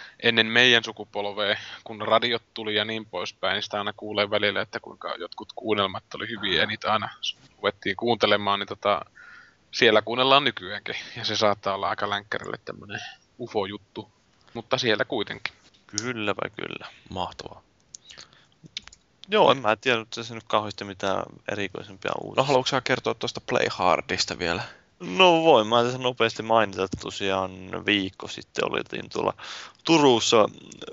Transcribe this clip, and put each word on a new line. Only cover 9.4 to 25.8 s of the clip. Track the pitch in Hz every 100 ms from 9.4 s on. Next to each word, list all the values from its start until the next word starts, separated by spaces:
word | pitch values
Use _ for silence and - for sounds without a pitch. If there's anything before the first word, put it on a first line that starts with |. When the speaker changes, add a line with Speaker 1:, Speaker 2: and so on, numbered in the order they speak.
| - _ _
Speaker 1:
siellä | - 117 107
kuunnellaan | 107 120 131 139
nykyäänkin. | 135 - 92 104 - - - 120
Ja |
se | 113 104
saattaa | 107 101 98
olla | 98 98
aika | 104 101
länkkärille | 101 104 - - -
tämmönen | - - 101 104 - - _ -
ufo-juttu, | 120 110 98 104 - - - _ _ _ _
mutta | 117 - -
siellä | 120 107
kuitenkin. | 123 110 98 - - - _ _ _
Speaker 2:
Kyllä | 104 120 117 104 95
vai | -
kyllä. | - 50 50 - - -
Speaker 3:
Mahtavaa. | 92 87 - - - _ _ _ - - - - _ _ _ - - - - _ _ -
Speaker 2:
Joo, | 208 139
en | 135
mä | 107 110
tiedä, | 131 113
että | 110 -
se | 117
nyt | 113 -
kauheasti | 110 104 -
mitään | 101 95 98 95 90 - -
erikoisempia | 104 98 - 104 95 - -
uutisia. | - 104
Speaker 3:
No, | 135
haluatko | 131 127
sä | 135
kertoa | - 123 113
tuosta | 113 120 -
Play | - 127 -
Hardista | - 90 73 - 104 - 69
vielä? | 85 90 - - _ _
Speaker 2:
No | 175 185 185 165
voin | 165 127 107
mä | 117